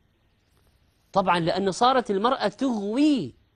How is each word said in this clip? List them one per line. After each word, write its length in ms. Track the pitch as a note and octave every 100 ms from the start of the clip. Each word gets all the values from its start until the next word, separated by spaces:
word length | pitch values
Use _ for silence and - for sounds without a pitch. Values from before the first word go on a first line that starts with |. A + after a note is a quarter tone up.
| _ _ _ _ _ _ _ _ _ _ _
طبعا 260 | G3 F#3 F3
لأن 340 | E3 F3 G3
صارت 380 | F3 A#3+ C4 A3
المرأة 380 | G3 A#3 C4 G#3
تغوي 840 | - C4+ A3 G3+ A#3 D4+ C#4 C3 - _